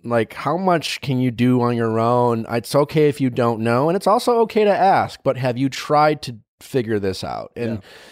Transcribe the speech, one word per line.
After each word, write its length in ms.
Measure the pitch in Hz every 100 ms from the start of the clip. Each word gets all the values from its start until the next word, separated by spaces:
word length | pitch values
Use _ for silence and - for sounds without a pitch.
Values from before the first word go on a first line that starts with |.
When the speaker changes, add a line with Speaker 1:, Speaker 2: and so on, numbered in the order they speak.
Speaker 1:
Like, 300 | 120 120 107
how 240 | - 139 165
much 420 | 190 170 - -
can 180 | - 127
you 100 | 127
do 320 | 113 123 123
on 140 | 120 120
your 240 | 113 110
own? 480 | 113 123 120 117 110
It's 240 | 117 -
okay 340 | 143 147 156 147
if 140 | 131
you 80 | 131
don't 300 | 120 117 110
know, 260 | 117 120 156
and 80 | 190
it's 120 | 202
also 320 | 226 247 233
okay 240 | 226 214
to 120 | 208 185
ask, 440 | 190 151 95 -
but 140 | 135 120
have 220 | 127 120
you 100 | 135
tried 540 | - - 147 151 151
to 140 | - 113 _ _
figure 400 | - 131 110 107
this 240 | 98 90
out?" 280 | 76 55 53 -
And 180 | 117 101
Speaker 2:
Yeah. 40 | - - -